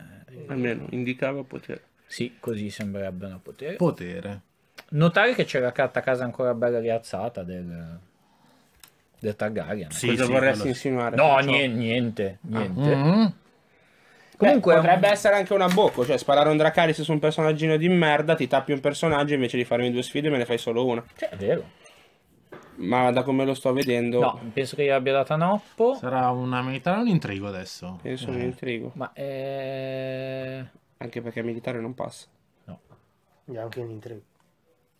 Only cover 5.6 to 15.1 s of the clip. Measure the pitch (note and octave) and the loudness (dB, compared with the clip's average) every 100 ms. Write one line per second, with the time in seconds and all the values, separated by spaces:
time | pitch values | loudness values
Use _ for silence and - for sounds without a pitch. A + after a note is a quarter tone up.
5.6 | B2 - C3 B2+ C3 B2+ B2 B2+ B2 A#2 | 0 0 0 0 -2 -2 -4 -2 -2 0
6.6 | A#2+ A#2 A2+ A2+ - F#2+ A#2 G2+ F2+ F2+ | 0 0 0 -2 -4 -8 -6 -8 -10 -10
7.6 | F2 E2+ E2 E2+ F#2+ _ _ _ _ _ | -10 -12 -14 -16 -20 _ _ _ _ _
8.6 | _ _ - _ _ _ G#2+ - G#2+ G#2+ | _ _ -20 _ _ _ -6 -4 -4 -4
9.6 | D#2+ G#2 D#2 - A#2+ A#2 B2 C3 C3+ G#2+ | -4 -6 -6 -4 -2 0 2 4 2 2
10.6 | A2+ B2 C#3 B2+ A#2 A#2 D3+ C3+ C#3 C#3 | -2 -2 -2 -2 0 4 6 6 4 2
11.6 | C3 A#2 A2+ B2 A#2 G#2+ G2 F2+ - A2 | 0 -2 -2 0 -2 -2 -4 -6 -6 -4
12.6 | G2 G#2+ C#3+ C#3 D3+ G#3+ G#3+ - _ _ | -4 0 2 4 4 4 2 0 _ _
13.6 | _ _ _ _ _ _ _ - - C4+ | _ _ _ _ _ _ _ 2 6 6
14.6 | F3+ D#3+ E3+ F#3 G3+ | 8 6 8 6 6